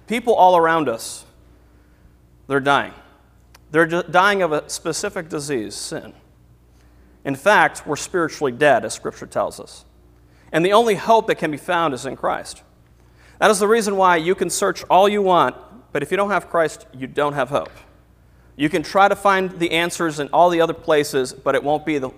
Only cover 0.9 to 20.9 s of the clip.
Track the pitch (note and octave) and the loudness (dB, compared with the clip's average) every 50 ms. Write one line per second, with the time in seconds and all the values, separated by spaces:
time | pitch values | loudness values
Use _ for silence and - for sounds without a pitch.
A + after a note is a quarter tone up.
0.9 | A2+ A2+ - - - - - _ _ _ _ _ _ _ _ _ _ _ _ _ | -4 -6 -8 -14 -14 -16 -18 _ _ _ _ _ _ _ _ _ _ _ _ _
1.9 | _ _ _ - _ _ _ _ _ _ _ - C#3 C#3 C3 C#3+ C#3+ B2+ G#2+ F#2+ | _ _ _ -20 _ _ _ _ _ _ _ -4 -2 -2 2 2 2 2 0 -2
2.9 | - - - - _ _ _ _ _ _ _ _ _ - _ - D3+ D#3 E3+ D#3+ | -10 -18 -20 -20 _ _ _ _ _ _ _ _ _ -20 _ -4 0 0 0 2
3.9 | E3+ F3 F3+ - D#3 F3+ F#3 G3+ G3+ G3 F3+ E3 D3+ D3+ - - - - - E3+ | 0 -4 -4 0 2 2 4 4 2 2 0 0 -2 -4 -4 -6 -12 -8 -6 -6
4.9 | D3+ - - G3+ - F#3+ E3+ D#3+ E3 D#3 C#3+ D3 C#3+ A#2+ G#2 G2+ G#2 - - - | -6 -6 -6 -8 -8 -8 -10 -8 -8 -8 -6 -4 -4 -4 -6 -6 -10 -12 -12 -10
5.9 | E3 - - A2 - - _ _ _ _ _ _ _ _ _ _ _ _ _ _ | -12 -12 -12 -14 -20 -20 _ _ _ _ _ _ _ _ _ _ _ _ _ _
6.9 | _ _ _ _ _ _ - C#3 C#3 C3 - G3 G#3+ F#3 D#3+ D3 - - - - | _ _ _ _ _ _ -8 -8 -8 -2 2 4 4 4 4 2 0 -6 -8 -6
7.9 | D3 - - - - F3+ E3 D3 - - D3+ C3 A#2+ B2 D3 D3 C3 A2 G#2+ A2 | -6 -6 -6 -4 -2 -2 -2 -2 -4 -4 -4 -4 0 2 4 4 4 2 0 -4
8.9 | - - - C#3+ - - - - - - G2+ E2 - - - - - - _ _ | -10 -8 -10 -12 -12 -12 -14 -8 -4 -4 -4 -4 -6 -12 -18 -18 -20 -20 _ _
9.9 | _ _ _ _ _ _ _ _ _ _ _ - - D#3+ E3+ F#3+ G3+ A3 A#3 A#3 | _ _ _ _ _ _ _ _ _ _ _ -4 -2 0 0 4 4 4 4 2
10.9 | G3+ D3+ - G3 A3+ A3 A3 A3 D#3+ - F3 D#3+ D3 C3 - - F3 E3+ E3 D#3 | 0 -2 2 2 2 2 2 0 -2 -2 -2 -6 -6 -6 -6 -4 -2 -2 -2 -2
11.9 | C3+ A#2 B2 C3+ B2 - - F#3 - - F3 - - - _ _ _ _ _ _ | -4 -6 -8 -10 -10 -6 -6 -6 -6 -6 -10 -14 -18 -20 _ _ _ _ _ _
12.9 | _ _ _ _ _ _ _ _ _ - - G3 A3 F3+ G#3 G3+ A3+ A#3 G3+ G#3 | _ _ _ _ _ _ _ _ _ 0 2 2 2 4 2 2 2 2 2 0
13.9 | G3 F#3+ F#3+ F3+ F3 E3 D#3+ F3 G3 - F#3 E3+ - - G3+ G3 F3 - - - | 0 2 4 4 4 2 2 0 -2 -2 -2 -4 -4 -2 -2 -2 -2 -4 -2 2
14.9 | D3+ F3+ G3+ G#3 G#3 G#3 G3+ F#3 F3+ E3+ C#3+ B2+ - - - - - - - _ | 4 4 4 4 2 0 2 2 4 4 2 2 -2 -6 -18 -20 -20 -20 -16 _
15.9 | - D3 C#3 - F#3 F#3 G3+ G3+ G3+ F3 - - - E3+ D#3+ D3+ - - - - | -6 -6 -4 -2 -2 -2 -2 0 -2 -4 -4 -2 -2 0 0 0 -4 -10 -20 -20
16.9 | - B2+ C3 - - D3 D3 D3 C#3+ C#3+ B2+ A#2+ - - D2+ - - - - _ | -16 -14 -12 -8 -4 -2 -2 -2 -2 -2 -4 -2 -2 -4 -4 -6 -14 -20 -20 _
17.9 | _ _ _ _ _ _ _ _ _ _ _ _ - - C#3+ D3+ E3 E3+ C#3+ - | _ _ _ _ _ _ _ _ _ _ _ _ -8 -4 -4 -2 -2 -2 -4 0
18.9 | - G3 G3 G3+ G3 F#3+ - G3+ F#3+ F#3+ F#3+ F#3 F#3 E3+ E3+ E3+ D#3+ E3 E3+ F3 | 2 4 4 4 2 2 0 0 2 2 -2 -4 -4 -4 -4 -2 0 -2 -2 -2
19.9 | - - F3 D#3+ D3 D3+ C#3+ - - D3+ E3+ F3+ F3 E3 E3 E3 D#3+ - - - | -4 -4 -4 -4 -4 -4 -6 0 2 4 4 4 4 2 0 0 -2 -6 0 0